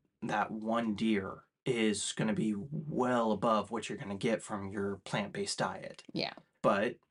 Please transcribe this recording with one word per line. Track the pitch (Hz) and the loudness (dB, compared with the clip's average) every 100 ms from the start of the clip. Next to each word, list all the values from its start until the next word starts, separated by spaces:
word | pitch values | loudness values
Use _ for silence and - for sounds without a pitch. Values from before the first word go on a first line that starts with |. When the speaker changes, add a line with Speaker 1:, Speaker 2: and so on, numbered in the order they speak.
| _ _ | _ _
Speaker 1:
that | 123 107 101 | -2 0 0
one | 110 110 117 113 101 | -2 -2 0 0 0
deer | 113 101 95 80 - _ | 2 2 0 -8 -16 _
is | - 117 110 98 - | -2 2 2 2 -2
gonna | - 110 | -2 0
be | 104 110 101 | 2 0 0
well | 101 104 151 - 123 123 113 | -4 -6 -2 0 2 4 4
above | 101 117 107 95 | 4 4 4 2
what | 110 - | -4 -6
you're | 98 | -6
gonna | 98 98 | -6 -2
get | 117 107 | 0 0
from | - 101 98 | -2 -6 -4
your | 104 101 98 - | -2 -2 -4 -4
plant-based | 113 101 101 101 - | -4 -2 -4 -4 -2
diet. | 98 - - - - | -2 -4 -10 -14 -8
Speaker 2:
Yeah. | - - - - _ | -4 -4 -6 -18 _
Speaker 1:
But, | 117 101 120 - _ | 2 4 2 -2 _